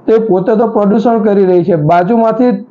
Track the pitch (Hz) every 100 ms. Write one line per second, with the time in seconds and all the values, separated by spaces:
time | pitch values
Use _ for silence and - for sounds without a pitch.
0 | - 220 208 180 180 214 233 208 208 226
1 | 233 226 208 202 185 180 165 170 151 175
2 | 180 233 226 220 247 220 -